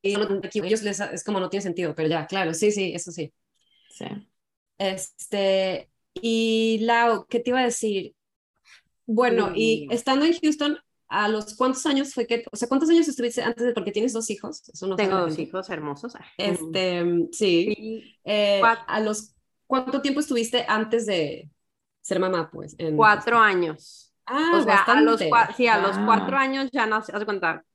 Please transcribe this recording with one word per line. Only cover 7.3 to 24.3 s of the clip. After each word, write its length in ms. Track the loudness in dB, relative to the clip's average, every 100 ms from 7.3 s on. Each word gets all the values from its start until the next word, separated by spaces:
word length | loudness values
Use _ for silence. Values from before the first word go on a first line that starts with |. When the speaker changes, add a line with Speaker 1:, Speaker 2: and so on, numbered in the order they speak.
| -4
Speaker 1:
te 120 | 0
iba 80 | 0
a 60 | 0
decir? 500 | 0 -2 -2 -6 _ _ _ _ _ _ -20 _ _ -4
Bueno, 460 | 2 4 2 0 2
y 320 | 2 2 0
Speaker 3:
Mm. 40 |
Speaker 1:
estando 320 | -4 0 2 2
en 80 | 2
Houston, 360 | 0 0 -2 -2 _ _ _
¿a 200 | -2 0
los 280 | -2 -6 -2
cuántos 300 | 0 0 0
años 280 | 0 -2
fue 120 | -4 -2
que, 200 | -2 -4
o 40 | -8
sea, 120 | -2
cuántos 220 | 0 4
años 180 | 4 4
estuviste 360 | -2 -4 -2
antes 200 | -4 -2 -2
de, 80 |
porque 180 | -2 -4
tienes 220 | -2 -2
dos 160 | -2 -6
hijos? 360 | -8 -8 -14 -18
Eso 180 | -10 -6
no 80 | 0
Speaker 3:
Tengo 140 | 0
Speaker 1:
sabe 100 | 2
la 60 | 0
Speaker 3:
dos 80 | -4
Speaker 1:
gente. 140 | -6
Speaker 3:
hijos 200 | -8 -8
hermosos. 460 | -8 -8 -8 -12 -16
Ay. 80 | -20 -6
Speaker 1:
Este, 920 | -4 -4 -4 -2 0 0 0 0 0
sí. 420 | 0 2 4 2 -4
Speaker 3:
Sí. 420 | -6 -12 -14 _
Speaker 1:
Eh, 380 | -4 0 2 4
Speaker 3:
Cuat- 220 | 4 4 -2
Speaker 1:
¿a 120 | -2
los 340 | -2 -4 -8 _ _ _ _
cuánto 340 | -2 0 -2
tiempo 180 | -2 -2
estuviste 460 | 0 -2 0 -2 0
antes 380 | -2 0 -2 0
de 440 | -2 -2 -6 -16 _ _ _ _ _
ser 180 | -4 -2
mamá, 300 | 0 -2 -4
pues? 240 | -10 -16 -6
En 160 | -2 4
Speaker 3:
Cuatro 400 | 4 4 2 4
Speaker 1:
Houston? 200 | 4 4
Speaker 3:
años. 520 | -2 -4 -16 -20 -20 _
Speaker 1:
Ah, 260 | -6